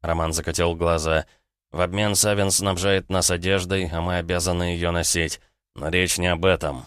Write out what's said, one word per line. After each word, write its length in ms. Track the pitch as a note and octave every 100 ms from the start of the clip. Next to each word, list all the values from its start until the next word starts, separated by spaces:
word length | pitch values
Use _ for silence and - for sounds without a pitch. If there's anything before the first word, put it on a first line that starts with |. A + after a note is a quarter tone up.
Роман 300 | - E2 D#2+
закатил 420 | D#2+ D#2+ D#2 E2+ E2
глаза. 500 | E2+ E2 D#2 D#2+ - _ _ _ _
"В 100 | D#2
обмен 320 | F2 F#2+ G#2+
Савин 380 | G2 G#2+ G#2 G2
снабжает 580 | F#2 G2 F2+ G2 F#2+ -
нас 220 | F#2+ -
одеждой, 580 | F2 F2+ G2 F2+ F#2+ F2+
а 100 | E2
мы 160 | F2 F2+
обязаны 580 | E2+ F2+ F2 F2 F2 E2+
ее 160 | E2+
носить. 480 | E2+ E2 E2+ D#2+ - _ _ _ -
Но 140 | D2+
речь 280 | F2 F#2 -
не 80 | F2+
об 180 | E2+ F#2
этом. 400 | F2+ D#2+ C2